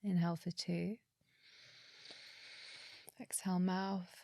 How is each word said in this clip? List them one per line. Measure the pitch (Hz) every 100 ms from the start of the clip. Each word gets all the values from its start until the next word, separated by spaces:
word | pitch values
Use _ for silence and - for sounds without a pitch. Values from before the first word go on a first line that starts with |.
Inhale | 208 180 170 170
for | -
two. | 175 - 175 175 220 _ _ _ _ - - - - - - - - - - - - - - - - - -
Exhale, | 240 - 196 180
mouth. | 185 185 196 196 180 -